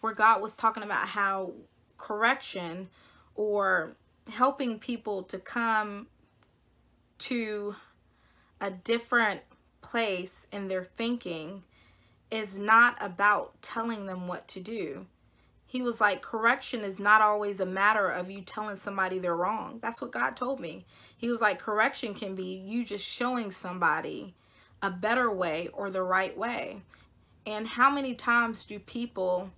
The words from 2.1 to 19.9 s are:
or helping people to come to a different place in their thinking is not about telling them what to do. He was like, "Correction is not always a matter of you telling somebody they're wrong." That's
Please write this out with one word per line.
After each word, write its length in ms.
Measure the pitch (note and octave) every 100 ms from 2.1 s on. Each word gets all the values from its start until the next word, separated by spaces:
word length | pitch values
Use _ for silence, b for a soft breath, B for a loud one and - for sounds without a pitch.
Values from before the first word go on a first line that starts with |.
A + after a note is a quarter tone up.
| G#3 A3+ C4 - F#3+ F3 E3+ F#3+ b b b b
or 640 | - G#3+ G#3 G3 F#3 D#3+ - _ _ -
helping 500 | - B3+ C4+ B3+ A3
people 440 | - A#3 - G3
to 140 | F#3 F#3+
come 680 | - A#3+ A#3 A3 G#3 G3+ A3+ _ _ _ _ _ _ _ _ _ _ _
to 560 | - B3 A3 G#3 G3+ G3+ B B _ b b b b _
a 100 | G3+
different 680 | F#3 - A#3 A#3 A#3+ A3 E3+ - _ _ _
place 680 | - A#3+ A3 F#3 F#3 - -
in 160 | G#3 G3
their 160 | F#3
thinking 800 | F3+ - A#3 A#3+ F#3 D#3+ D#3 G3 - b b b b b _
is 280 | A3 G#3+ F#3+
not 380 | G3+ A3+ A#3+ A#3
about 600 | G3+ F3 G3+ G3+ - _
telling 440 | - - A3+ A3 G3
them 220 | F#3 F3+
what 180 | F3 -
to 120 | -
do. 460 | F3+ A3+ D#3+ C#3 F#3+ _ b b b b _
He 160 | B3+
was 180 | B3 A3+
like, 220 | G#3 F#3+
"Correction 600 | - A#3 A3+ C4+ - A#3
is 180 | G#3 F#3+
not 200 | G3+ G#3+
always 380 | G#3+ G#3 G#3 G3
a 80 | F#3+
matter 420 | F#3 G3+ A3 F#3+
of 220 | D#3+ F3+
you 120 | G3
telling 340 | F#3 - G#3+ G3
somebody 420 | G#3 G3 F#3 F#3
they're 180 | F3+ E3+
wrong." 440 | F3+ A3 - A3+
That's 200 | -